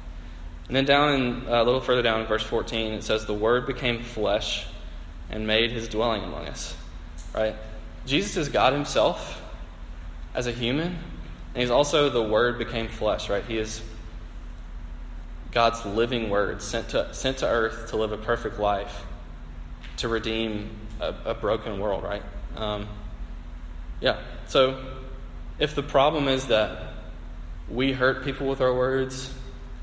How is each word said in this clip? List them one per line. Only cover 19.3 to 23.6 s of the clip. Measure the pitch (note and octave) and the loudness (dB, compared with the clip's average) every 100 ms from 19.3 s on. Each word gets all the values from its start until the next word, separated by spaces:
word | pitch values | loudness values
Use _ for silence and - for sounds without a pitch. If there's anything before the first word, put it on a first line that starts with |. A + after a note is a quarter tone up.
| - - - - - - - | -12 -12 -12 -12 -12 -10 -4
to | A#2+ | 0
redeem | A2+ A2 A2+ A2+ G#2 G#2 G2+ - - | 0 2 0 0 -2 -4 -8 -8 -4
a, | - - | -4 -2
a | - | -4
broken | A2+ G#2+ A2 A2+ G2 | 0 2 0 0 -2
world, | G#2 F#2+ | 0 0
right? | F#2 G#2 - - - | -2 -6 -6 -8 -8
Um, | - G#2+ G#2 G#2 G#2 - - - - - - | -4 -2 -2 -4 -8 -10 -10 -10 -10 -12 -12